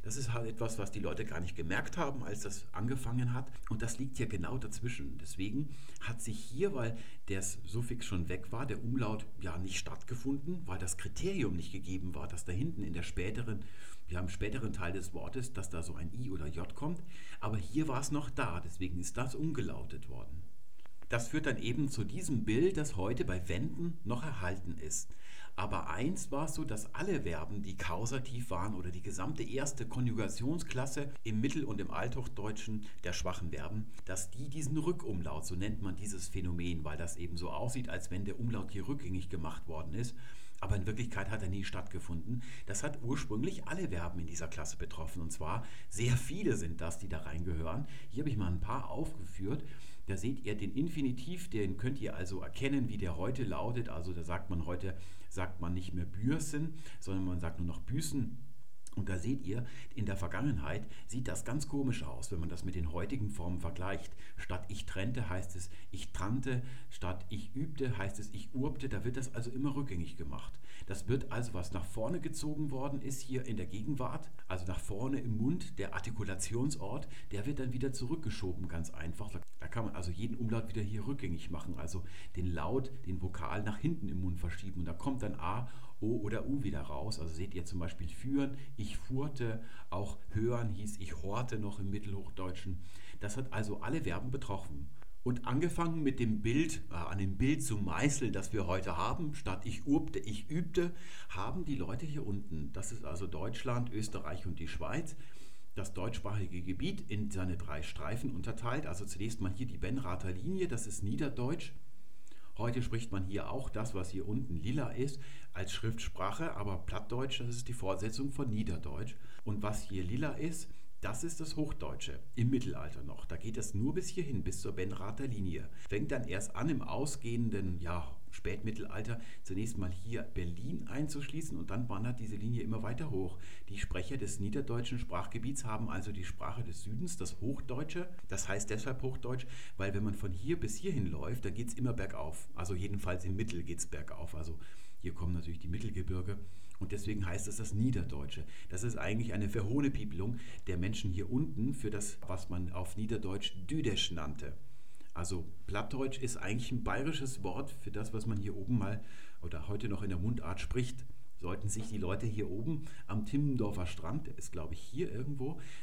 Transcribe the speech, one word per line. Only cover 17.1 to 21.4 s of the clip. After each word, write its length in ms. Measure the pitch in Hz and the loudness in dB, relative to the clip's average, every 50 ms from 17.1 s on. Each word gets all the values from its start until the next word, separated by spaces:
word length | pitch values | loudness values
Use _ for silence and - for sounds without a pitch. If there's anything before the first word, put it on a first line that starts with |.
| - - - - - - | -2 -2 -2 -2 -2 -2
Aber 180 | - 107 110 | 0 0 0
hier 300 | 104 90 - - 147 156 | 2 0 2 2 2 2
war 140 | 151 127 127 | 2 2 0
es 100 | 143 - | 0 2
noch 180 | 147 147 147 - | 0 0 0 0
da, 300 | - 143 127 98 85 85 | 0 2 2 2 2 0
deswegen 400 | 85 85 - - 92 87 87 87 | 0 -2 -2 -2 0 0 0 0
ist 180 | 90 - - | 0 0 0
das 200 | 117 127 131 - | 0 0 0 0
umgelautet 720 | - 151 165 147 123 95 82 - - - - 76 - - - | 0 0 0 2 0 0 0 0 -2 -2 -2 -2 -2 -2 -2
worden. 340 | 64 60 53 - - - - - - - - - - - - - - - - - | -2 -2 -2 -2 -2 -2 -2 -2 -2 -2 -2 -2 -2 -2 -2 -2 -2 -2 -2 2
Das 180 | 120 120 123 - | 2 2 2 2
führt 180 | - 156 | 0 2